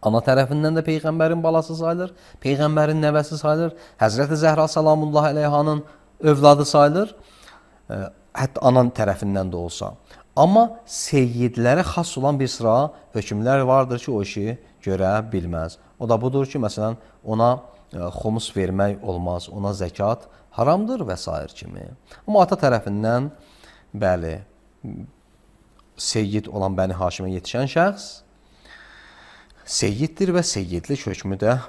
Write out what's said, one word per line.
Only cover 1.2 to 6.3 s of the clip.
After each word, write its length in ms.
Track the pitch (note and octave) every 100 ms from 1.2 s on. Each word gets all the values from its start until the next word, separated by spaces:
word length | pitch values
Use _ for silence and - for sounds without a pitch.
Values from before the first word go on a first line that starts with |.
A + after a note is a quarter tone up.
| D#3+ E3+
balası 320 | E3 D#3+ D#3+
sayılır. 400 | D#3+ E3 E3+ F3+ - - -
Peyğəmbərin 640 | C3+ C#3 D3+ D3+ D3+ D#3
nəvəsi 400 | D3+ D3+ D3 D#3
sayılır. 320 | D3+ D#3 E3 E3 - _
Həzrəti 400 | A2 G#2+ C#3+ D#3
Zəhra 300 | D#3+ D#3 D#3
salamullahi 640 | D#3+ D#3 D#3 D3+ D3+ D3+
əleyhanın 480 | D3 D3 D3 D3+ D3+ D3 - _ _
övladı 440 | D#3